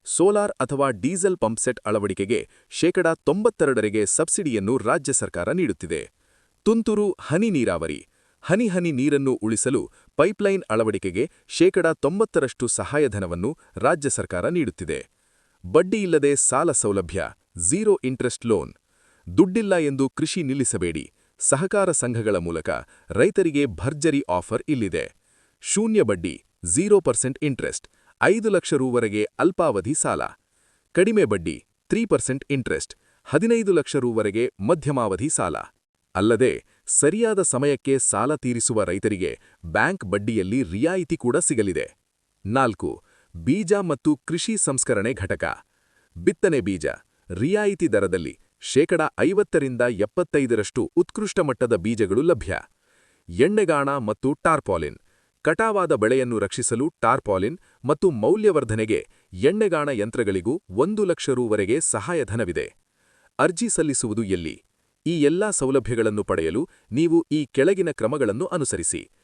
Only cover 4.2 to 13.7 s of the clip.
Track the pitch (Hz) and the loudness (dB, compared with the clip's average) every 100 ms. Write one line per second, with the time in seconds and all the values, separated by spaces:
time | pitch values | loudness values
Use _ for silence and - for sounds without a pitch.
4.2 | 160 - 156 110 98 131 107 160 139 - | 0 -2 0 0 0 0 0 -2 -2 -4
5.2 | 107 87 87 175 143 87 85 80 53 _ | -4 -4 -2 -2 -2 -4 -6 -6 -8 _
6.2 | _ _ _ _ 208 226 220 208 208 - | _ _ _ _ 2 2 2 0 0 -4
7.2 | - 165 226 156 104 85 80 73 - _ | -2 0 2 0 0 -2 -4 -8 -12 _
8.2 | _ _ - 196 233 180 170 127 147 143 | _ _ -2 0 2 0 -2 0 2 2
9.2 | 135 120 107 110 127 127 69 _ _ - | 0 -2 -2 -2 0 -2 -4 _ _ 0
10.2 | 196 214 202 190 - 110 110 101 95 90 | 0 2 -2 -2 -2 0 0 0 -4 -4
11.2 | 151 _ - - 180 190 165 156 139 196 | -4 _ -10 2 4 4 2 2 -2 0
12.2 | 220 165 131 - 120 - 92 147 135 101 | 0 0 -2 -4 -4 -2 -2 0 0 0
13.2 | 90 87 110 165 _ | -4 -2 -4 -6 _